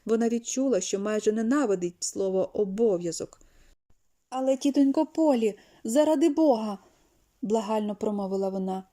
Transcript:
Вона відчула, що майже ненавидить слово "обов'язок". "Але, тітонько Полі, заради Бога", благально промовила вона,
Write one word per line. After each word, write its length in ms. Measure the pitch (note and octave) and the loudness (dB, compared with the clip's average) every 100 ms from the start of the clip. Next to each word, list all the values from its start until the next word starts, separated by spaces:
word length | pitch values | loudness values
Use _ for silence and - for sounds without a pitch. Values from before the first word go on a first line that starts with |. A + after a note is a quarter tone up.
| - | -2
Вона 240 | A3+ A#3 | 0 0
відчула, 520 | A#3 A#3 B3+ C4+ F#3+ | -2 -4 -4 0 0
що 180 | - G3 | 0 -4
майже 320 | G#3 G#3+ G#3+ | -2 -2 0
ненавидить 640 | A3 A3+ D4 A#3+ F#3+ F3 - | 0 0 0 0 0 -4 -6
слово 520 | - G3+ F#3+ F#3 - | -8 -4 -2 0 -2
"обов'язок". 840 | - G3+ G3 A#3 F3 F3 - - - _ _ _ _ _ _ _ _ _ | -2 -2 0 2 2 -2 -8 -10 -14 _ _ _ _ _ _ _ _ _
"Але, 280 | B3+ C4 C4+ | -4 -2 0
тітонько 480 | C#4+ C#4 C#4 D#4 D4+ | 2 4 4 2 0
Полі, 520 | - D#4 B3 A3 G3 _ _ | 2 2 4 0 -4 _ _
заради 460 | - B3+ D4+ D#4 E4 | -2 2 4 4 2
Бога", 480 | D4 D#4 A3+ A3 G3 _ _ _ _ _ _ | 4 4 4 -2 -10 _ _ _ _ _ _
благально 540 | G3 A3 G3+ A3 G#3 G3+ | -2 -2 0 -2 -4 -4
промовила 540 | G#3+ G3+ F#3+ G3 F#3+ | -4 -4 -4 -4 -4
вона, 340 | F#3+ F#3+ F#3 - | -4 -6 -6 -10